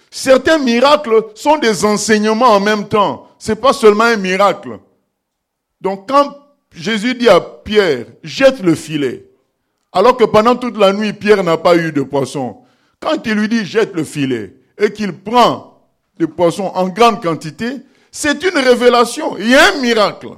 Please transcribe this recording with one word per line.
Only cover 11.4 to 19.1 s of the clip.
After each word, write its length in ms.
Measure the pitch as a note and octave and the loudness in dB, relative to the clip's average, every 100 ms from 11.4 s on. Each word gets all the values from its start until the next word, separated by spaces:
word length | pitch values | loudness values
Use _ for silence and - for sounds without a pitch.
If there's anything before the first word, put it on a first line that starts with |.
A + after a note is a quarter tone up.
n'a 140 | F3+ E3 | 2 0
pas 180 | F3+ F3 | 2 2
eu 160 | E3 | 0
de 120 | C#3+ | -4
poisson. 540 | C3 C#3 B2+ D3+ B2 - _ _ _ _ | -4 -4 -4 -6 -8 -10 _ _ _ _
Quand 260 | - D4+ A3+ | -4 -4 -2
il 80 | |
lui 140 | G#3+ G#3+ | -2 -2
dit, « 180 | A3+ F#3 | -2 -2
Jette 300 | G3 - - | -2 -2 -2
le 80 | |
filet », 540 | C#3 D3+ C3+ A#2+ G2 - _ - | -6 -4 -4 -4 -8 -16 _ -4
et 140 | G#3 | -4
qu'il 220 | G#3 G#3 | -4 -8
prend 760 | D#3+ - A#3+ G#3 B2 - _ _ _ _ - | -8 -2 2 2 0 -10 _ _ _ _ -6
des 80 | E3 | -6
poissons 440 | - E3+ E3 F#3 - | 0 -2 -2 -6 -4
en 140 | F#3 | -4
grande 340 | F3+ A#3 G3+ | 2 2 2
quantité, 540 | E3 D3+ D#3+ C#3 A3+ C4+ - _ _ | -4 -6 -10 -10 -10 -10 -14 _ _
c'est 320 | - D4 D4 | -6 -4 -2
une 140 | F#4 E4+ | -2 0
révélation. 800 | B3+ A#3+ B3 A#3+ A#3 | 2 2 4 4 2